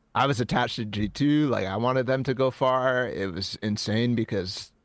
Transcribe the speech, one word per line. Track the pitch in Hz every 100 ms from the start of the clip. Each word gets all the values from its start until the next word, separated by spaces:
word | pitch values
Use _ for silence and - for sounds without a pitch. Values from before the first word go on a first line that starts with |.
| _
I | 110 139
was | 117
attached | 113 123 120 -
to |
G | 107 104 107
two. | - 143 151 147
Like, | 104 95
I | 104
wanted | 123 131 123
them | 135
to | 131
go | 120 131
far. | - 131 131 127 127 120
It | - 98
was | 85 95 -
insane | 107 104 104 110 120
because | 113 110 101 92 - - _